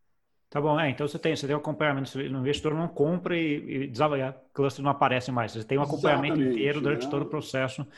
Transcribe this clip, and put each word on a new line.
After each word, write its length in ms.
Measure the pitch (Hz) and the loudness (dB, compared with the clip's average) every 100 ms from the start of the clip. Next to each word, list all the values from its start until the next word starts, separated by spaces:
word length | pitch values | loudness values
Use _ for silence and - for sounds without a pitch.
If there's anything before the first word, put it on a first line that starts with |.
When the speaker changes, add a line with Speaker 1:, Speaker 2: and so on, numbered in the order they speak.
| _ _ _ _ _ | _ _ _ _ _
Speaker 1:
Tá 140 | 147 | -2
bom, 180 | 151 151 | 2 2
é, 120 | 156 | 2
então 140 | 123 147 | 0 -4
você 140 | 156 | 0
tem, 160 | 160 151 | -2 0
você 100 | 139 | 0
tem 100 | 147 | -2
um 40 | |
acompanhamento, 580 | 151 147 151 135 131 135 | -2 0 0 0 -4 -6
o 40 | |
investidor 520 | 139 135 127 143 156 | -4 -2 0 0 0
não 140 | 156 170 | -2 -4
compra 500 | - 143 175 180 175 | 2 2 2 0 0
e, 460 | 160 147 - 139 | 0 -2 -4 -4
e 40 | 139 | -4
desava-, 360 | 117 151 143 | 0 2 2
a 80 | 131 | -2
cluster 500 | 135 - - 139 135 | -6 -14 -2 0 0
não 80 | 139 | 0
aparece 400 | 139 135 127 123 | 2 4 2 0
mais. 200 | 127 107 | -2 -2
Você 120 | 113 | -4
tem 140 | 107 135 | -2 0
um 40 | |
acompanhamento 540 | 147 147 156 139 143 151 | 0 0 4 4 2 2
Speaker 2:
Exatamente, 240 | 131 117 | 2 2
Speaker 1:
inteiro 220 | 139 147 | 0 0
durante 220 | 139 147 139 | 0 0 -2
Speaker 2:
né? 60 | |
Speaker 1:
todo 120 | 143 | -2
o 60 | 139 | -2
processo 560 | 151 - 131 131 - - | -6 -4 -2 -2 -4 -12